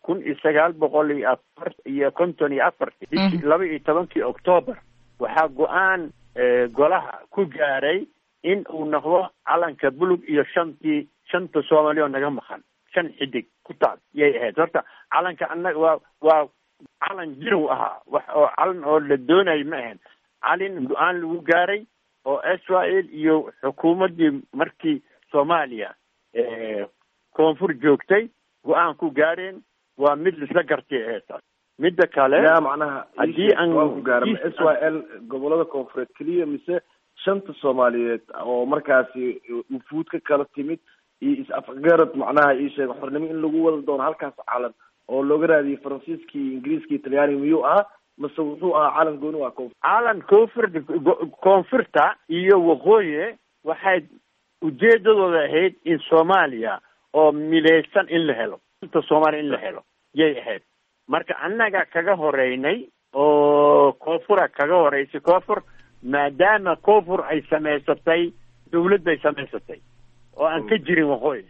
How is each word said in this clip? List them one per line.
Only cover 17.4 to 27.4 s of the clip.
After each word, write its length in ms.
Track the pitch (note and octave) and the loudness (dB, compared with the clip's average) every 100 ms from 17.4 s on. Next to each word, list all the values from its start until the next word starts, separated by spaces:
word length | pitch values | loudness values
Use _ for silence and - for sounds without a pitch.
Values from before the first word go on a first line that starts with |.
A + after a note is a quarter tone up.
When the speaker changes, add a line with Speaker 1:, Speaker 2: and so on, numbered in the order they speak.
| G3 G3 D3 | -2 0 0
Speaker 1:
ahaa, 320 | B2+ A2 - _ | -2 -4 -8 _
wax 160 | - - | -6 -2
oo 120 | D3+ D3 - | 0 0 2
calan 260 | E3+ F#3 | -2 -2
oo 160 | D3 D#3 | 0 0
la 180 | D3 C#3 | 2 -2
doonayay 460 | B2+ F3 F#3 D#3 | 2 2 2 -2
ma 140 | C#3+ D#3 | -4 -8
ahayn. 220 | A#2 G#2 _ _ _ _ | -10 -16 _ _ _ _
Calin 460 | B2+ F3 F#3+ F3+ C3 | -2 0 -2 -6 -6
go'aan 340 | C#3+ E3 F3+ | -2 0 -2
lagu 200 | E3 E3+ | -6 -6
gaaray 400 | D3 E3 F3+ G#3 A3 _ _ _ | 0 2 2 -4 -10 _ _ _
oo 160 | C3 C#3 - | -6 -4 -2
Israel 500 | F3+ - F#3 E3+ F#3+ E3+ | -4 0 0 2 -2 -2
iyo 400 | D3+ D#3 D#3 A#2+ _ | -2 0 0 -2 _
xukuumaddii 800 | C3+ - E3 F3 F#3+ E3 D#3 C#3 - | -8 -2 0 2 -2 2 0 0 -10
markii 480 | C3 D#3+ _ D#3+ C#3+ _ _ _ | -6 -6 _ -4 -4 _ _ _
Soomaaliya, 600 | D3 C#3+ E3+ C#3 A2+ G2 - _ _ _ | -2 2 0 -2 -8 -12 -14 _ _ _
eh, 540 | A#2 A#2+ A2+ A2+ G#2 G2+ _ _ _ _ | -4 -4 -4 -8 -8 -8 _ _ _ _
koonfur 380 | - | 0